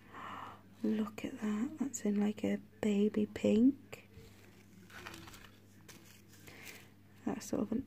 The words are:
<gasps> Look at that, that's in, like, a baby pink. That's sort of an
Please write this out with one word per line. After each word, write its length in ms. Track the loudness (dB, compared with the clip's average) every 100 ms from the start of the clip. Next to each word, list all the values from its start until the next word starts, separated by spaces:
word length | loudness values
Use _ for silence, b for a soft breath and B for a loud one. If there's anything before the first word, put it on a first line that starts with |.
| -18
<gasps> 720 | -14 -12 -10 -12 -14 -20 -6
Look 400 | 0 0 -2 -4
at 160 | -8 -4
that, 300 | -2 0 -2 -2
that's 220 | -4 -2
in, 180 | 0 2
like, 240 | 2 2
a 140 | 0 0 -4 -2
baby 440 | 2 4 4 4 0
pink. 760 | 2 6 8 8 6 -4 -18 -18 -20 -20 -20 -20 -20 -20 -20 -18 -16 -14 -14 -16 -18 -20 -20 -20 -20 -20 -20 -20 -20 -20 -20 B B B B B -20 -20 -10 -8
That's 200 | -6 -4
sort 120 | -2
of 80 | 0
an 120 | -2